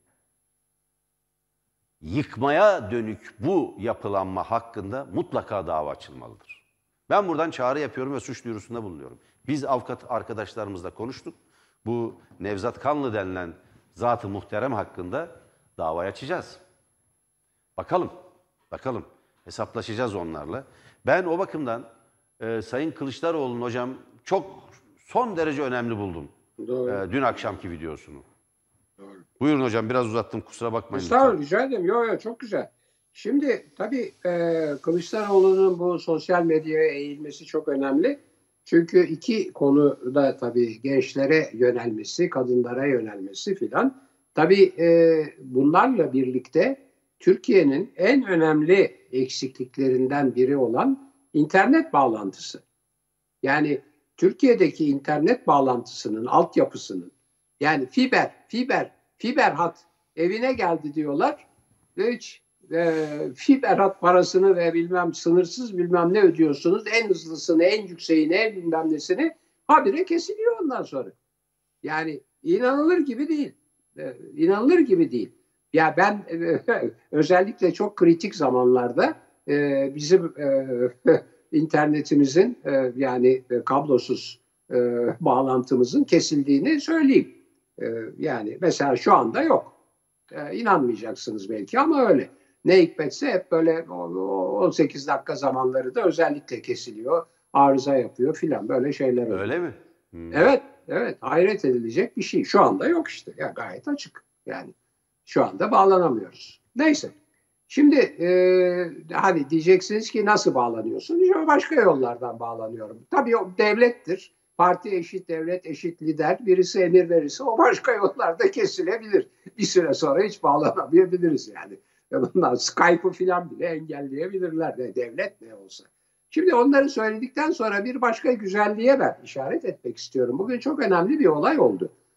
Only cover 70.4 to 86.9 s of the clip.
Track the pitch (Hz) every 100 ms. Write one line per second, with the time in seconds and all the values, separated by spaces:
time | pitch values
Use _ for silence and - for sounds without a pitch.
70.4 | 453 453 320 240 151 135 - _ _ _
71.4 | _ _ _ _ 151 156 160 151 _ _
72.4 | - 190 247 277 311 359 285 226 302 302
73.4 | 269 - _ _ _ - 151 - - 147
74.4 | 165 202 254 349 277 180 151 123 92 _
75.4 | _ _ _ 156 160 151 196 208 185 165
76.4 | 170 156 - 233 117 - _ 147 147 180
77.4 | 196 - 180 160 214 - 175 165 147 -
78.4 | 139 127 123 127 123 - 302 311 _ _
79.4 | - 143 143 135 139 147 147 180 165 147
80.4 | 143 135 131 123 123 - - 160 - _
81.4 | _ 156 156 151 151 151 139 147 135 151
82.4 | 240 240 - 139 127 123 135 123 127 131
83.4 | - 123 - 135 151 123 - 123 - -
84.4 | _ _ _ 127 120 120 117 - 147 123
85.4 | 135 127 123 127 120 - 139 165 165 151
86.4 | 139 139 202 311 294